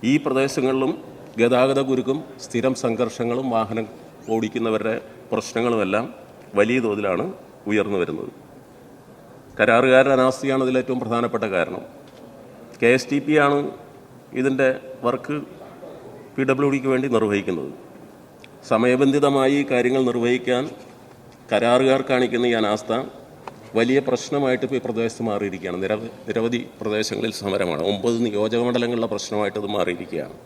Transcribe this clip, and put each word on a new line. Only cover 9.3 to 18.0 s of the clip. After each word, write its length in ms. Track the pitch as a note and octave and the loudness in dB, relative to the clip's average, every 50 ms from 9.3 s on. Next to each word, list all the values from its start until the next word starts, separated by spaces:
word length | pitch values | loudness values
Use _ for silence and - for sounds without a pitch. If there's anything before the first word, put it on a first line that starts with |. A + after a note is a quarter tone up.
| - - - - - - | -20 -20 -20 -16 0 2
കരാറുകാരുടെ 560 | G#2 B2+ A2+ A#2+ C3 C3 B2+ C3 C3+ C#3 C3+ B2+ | 4 6 6 4 6 6 6 6 6 6 4 4
അനാസ്ഥയാണ് 440 | B2+ C3 C3 - - C#3 C3+ C3+ C3 | 4 2 2 0 -2 -2 0 0 0
ഇതിലേറ്റവും 320 | B2+ B2+ B2+ B2 B2+ B2+ B2 B2 | 2 0 0 0 0 -4 -4 -2
പ്രധാനപ്പെട്ട 420 | A2 A#2 A#2 A#2+ A2+ - A2 A2 G#2+ F#2+ F2+ | -2 0 0 0 0 -2 -2 -2 0 0 0
കാരണം. 260 | E2 E2+ F2+ - - - - - - - - - - - - - - - - - - - - - | 0 -2 -4 -10 -10 -14 -18 -20 -20 -20 -20 -20 -20 -20 -20 -20 -20 -20 -20 -20 -20 -20 -6 2
കെ 80 | - A#2 B2 | 4 4 4
എസ് 140 | C3 B2+ - | 4 2 -2
ടി 80 | C#3+ C#3+ C#3 | -4 -2 0
പി 100 | C#3+ D3+ D3+ D3 | 2 4 4 4
ആണ് 140 | C#3+ C#3+ C#3+ C#3+ D3 - - - - - - - - - - - - - B2+ | 4 2 0 -2 -4 -8 -12 -20 -20 -20 -20 -20 -20 -20 -20 -20 -10 -4 -2
ഇതിൻ്റെ 260 | B2+ C#3 C3+ C3 C3+ B2+ C3 - - - - - - | 0 0 2 2 2 2 2 -2 -8 -14 -16 -4 -2
വർക്ക് 300 | A#2 A#2+ - - - D3 D3+ C#3+ - - - - - - - - - - - - - - - - - - | -2 -2 -2 -4 -6 -8 -8 -8 -10 -16 -20 -20 -20 -18 -18 -18 -18 -18 -18 -18 -18 -20 -20 -20 -10 -4
പി 80 | - C3+ C3 | -2 2 2
ഡബ്ല്യു 200 | C3+ C3 C#3+ C#3 | 2 4 4 2
ഡിക്ക് 160 | C3+ C#3 B2+ C3+ | 2 0 0 2
വേണ്ടി 160 | C3+ B2+ C3 C#3 A#2+ | 2 2 2 2 2
നിർവഹിക്കുന്നത്. 540 | A2 A2 G#2 G#2 G2+ F#2+ G2 F#2 D#2+ C2+ C#2 - - - - - - | 2 2 4 2 0 0 0 -4 -4 -4 -8 -10 -14 -18 -20 -20 -20